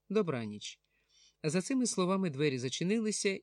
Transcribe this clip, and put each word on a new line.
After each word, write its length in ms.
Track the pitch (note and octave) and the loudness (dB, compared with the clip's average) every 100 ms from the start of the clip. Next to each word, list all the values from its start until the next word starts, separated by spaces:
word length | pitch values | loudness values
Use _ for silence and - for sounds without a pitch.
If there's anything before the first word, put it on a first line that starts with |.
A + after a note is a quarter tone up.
| _ | _
"Добраніч". 720 | G3 E3+ B2+ A2 G#2 - - _ _ _ _ _ _ | -2 0 -2 -4 -8 -12 -16 _ _ _ _ _ _
За 200 | D#3 F3 | -2 0
цими 240 | - C4+ A#3+ | 0 0 2
словами 440 | - F3+ G3 F#3 | 2 2 2 0
двері 280 | C3 D3+ C3 | 2 2 2
зачинилися, 800 | C3 - E3+ A3+ G#3+ G3+ G3+ F#3+ | -2 -2 0 2 0 0 0 -2